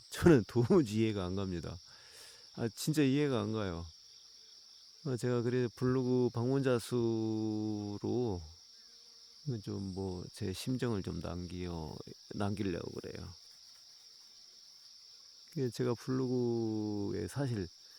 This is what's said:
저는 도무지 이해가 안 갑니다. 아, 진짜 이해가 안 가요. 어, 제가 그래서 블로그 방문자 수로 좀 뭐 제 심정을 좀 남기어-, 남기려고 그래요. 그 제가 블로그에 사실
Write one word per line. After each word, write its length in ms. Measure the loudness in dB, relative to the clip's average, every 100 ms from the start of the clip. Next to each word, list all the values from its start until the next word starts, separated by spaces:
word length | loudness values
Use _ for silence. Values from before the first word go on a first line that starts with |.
| -6
저는 340 | 6 8 8 6
도무지 500 | 2 6 6 6 4
이해가 280 | 2 2
안 100 | -2
갑니다. 420 | -2 -2 -4 -6 -10 -14 -20 -20 -20 -20 -20 -14 -6
아, 120 | -6
진짜 340 | -2 0 4
이해가 380 | 4 4 2 0
안 120 | 0
가요. 320 | -2 -2 -4 -8 -14 -20 -20 -20 -20 -20 -20 -20 -20 -20 -10 -6
어, 100 | -2
제가 260 | 0 2
그래서 280 | 2 2 0 0
블로그 540 | 2 2 2 4 2
방문자 460 | 2 2 2 4 2
수로 1600 | 2 0 2 2 0 0 0 0 -2 -2 -4 -4 -2 0 0 -2 -6 -18 -20 -20 -20 -20 -20 -20 -20 -12 -6 -6
좀 320 | -4 -6 -4
뭐 300 | -4 -4 -4 -8
제 180 | -6 -6
심정을 480 | -4 -4 -2 0 -2
좀 160 | -2 -4
남기어-, 760 | -6 -6 -6 -6 -4 -4 -6 -8 -12 -16 -10
남기려고 560 | -4 -2 0 -2 -2 -6
그래요. 380 | -8 -10 -10 -12 -14 -20 -20 -20 -20 -20 -20 -20 -20 -20 -20 -20 -20 -20 -20 -20 -20 -20 -20 -20 -20 -8
그 160 | -2 -2
제가 240 | 0 0
블로그에 1300 | 0 -2 -2 0 2 2 2 0 0 -2 -2 -2 -2 -4
사실 400 | -2 -2 -2 -4 -8 -20